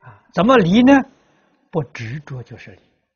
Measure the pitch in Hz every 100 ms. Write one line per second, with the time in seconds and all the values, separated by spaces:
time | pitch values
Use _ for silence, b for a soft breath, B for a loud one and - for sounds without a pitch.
0 | - - _ - 196 262 170 208 247 277
1 | - _ _ _ _ _ _ 175 143 -
2 | 110 143 - 131 120 113 - 98 _ _
3 | _